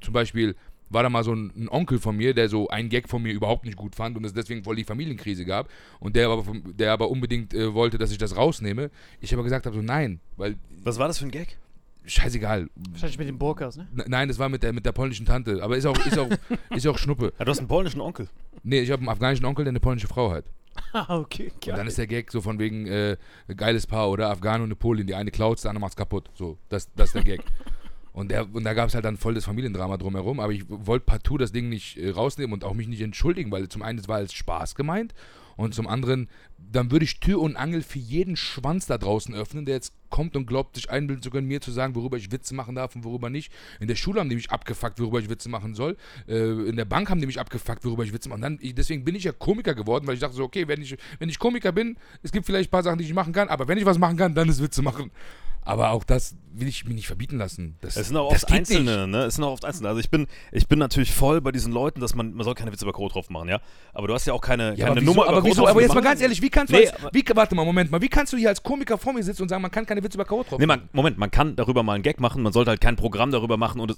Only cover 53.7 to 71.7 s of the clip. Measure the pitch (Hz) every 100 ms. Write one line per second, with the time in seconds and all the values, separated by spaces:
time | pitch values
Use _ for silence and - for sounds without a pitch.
53.7 | 190 196 175 180 165 185 151 165 139 147
54.7 | - 143 117 127 - - - - - -
55.7 | 107 113 113 - 127 - - - 101 131
56.7 | - 117 113 - 117 139 139 95 - 85
57.7 | 80 87 - 104 147 143 - - 147 170
58.7 | 196 127 107 95 104 123 135 147 131 -
59.7 | 147 104 110 113 160 143 - - - -
60.7 | 151 139 - 127 - 139 160 135 131 113
61.7 | 117 139 - 120 123 113 107 113 123 117
62.7 | 101 101 92 98 98 87 82 85 101 -
63.7 | - - - 101 117 - 117 - 123 110
64.7 | 101 113 131 143 180 175 190 185 196 247
65.7 | 208 240 247 240 285 254 180 254 - 226
66.7 | 170 220 - 139 233 - 226 214 180 160
67.7 | 175 170 165 240 - 285 254 220 202 -
68.7 | 277 269 220 - 262 185 202 185 185 185
69.7 | 214 220 202 202 - 196 214 254 127 135
70.7 | 135 - 135 151 104 101 - 151 139 117